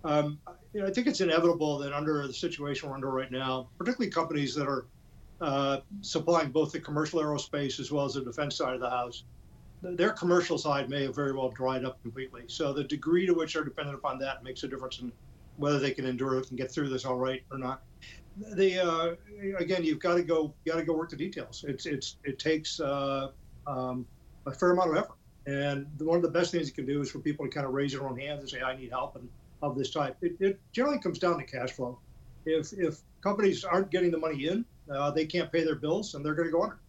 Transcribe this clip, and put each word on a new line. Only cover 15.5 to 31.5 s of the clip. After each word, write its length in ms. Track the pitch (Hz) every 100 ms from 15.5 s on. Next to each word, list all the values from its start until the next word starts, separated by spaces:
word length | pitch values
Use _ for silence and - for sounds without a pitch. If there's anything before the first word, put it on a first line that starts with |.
| -
whether 220 | 143 147
they 120 | 135
can 140 | 131 131
endure 320 | 123 135 131
it 120 | 131
and 80 | 123
get 120 | 127
through 200 | - 143
this 160 | 127 135
all 120 | 127
right 260 | 131 131 -
or 60 | 135
not. 240 | 127 135 - - - - - 196 214 190
The, 240 | 190 185
uh, 360 | 175 165 170 170 - 208 196 196
again, 260 | 175 185
you've 160 | 160 151
gotta 220 | 180 175
go, 320 | 165 160 151 - 160
you 60 |
gotta 120 | 165
go 100 | 160
work 160 | 160 165
the 60 | -
details. 480 | 196 151 - - 143
It's, 180 | 135 165
it's, 320 | 139 - -
it 160 | 143 127
takes, 400 | 156 156 156 -
uh, 500 | 143 139 139 135 135 - - - 147
um, 400 | 131 127 127 120 - - - -
a 40 |
fair 200 | - 180
amount 200 | 180 175
of 60 | 156
effort. 200 | 156 - - - 143
And 400 | 139 143 139 143 151
the, 80 | 156
one 100 | 175
of 80 |
the 80 | 165
best 200 | 170 175
things 160 | 170 151
you 60 |
can 120 | - 127
do 160 | 143
is 100 | 139
for 80 | 135
people 260 | 151 147 139
to 60 |
kind 160 | 151 135
of 60 |
raise 180 | 135 143
their 160 | 135 135
own 100 | 123
hands 220 | 139 147
and 100 | 135
say, 120 | 131
"I 140 | 131 131
need 140 | 123
help," 260 | 127 123 127
and 140 | 120 - - -
of 160 | 143 127
this 140 | 135
type. 260 | 156 139 -
It, 140 | 175 175
it 200 | 196 196 -
generally 260 | - 277 285
comes 220 | 175 -
down 180 | 180 160
to 60 |
cash 280 | 120